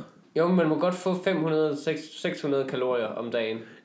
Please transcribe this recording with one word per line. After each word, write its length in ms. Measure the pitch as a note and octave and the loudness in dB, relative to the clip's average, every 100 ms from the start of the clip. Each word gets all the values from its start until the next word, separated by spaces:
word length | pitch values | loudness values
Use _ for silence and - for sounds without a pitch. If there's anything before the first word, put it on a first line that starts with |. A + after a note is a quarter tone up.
| - - - D#3 | -8 -20 -4 0
Jo, 100 | F3 | 4
men 100 | F#3 | 4
man 120 | D#3 | 4
må 100 | D3+ | 2
godt 160 | F3 | 2
få 280 | F3+ F#3+ F3+ | 0 -2 0
fem 140 | F#3+ E3+ | 0 0
hundrede, 400 | D#3+ D#3 D#3 C#3+ | 2 2 2 0
seks-, 440 | D#3+ D3+ - - | -2 -4 -6 -6
seks 220 | F3+ - | -4 -2
hundrede 220 | D3 C#3 C3+ | 0 0 0
kalorier 380 | C3 B2+ B2 G#2+ | -2 0 0 -2
om 240 | - A#2 | -4 -4
dagen. 280 | A#2+ A2 A2+ - - | -2 -2 -4 -10 -10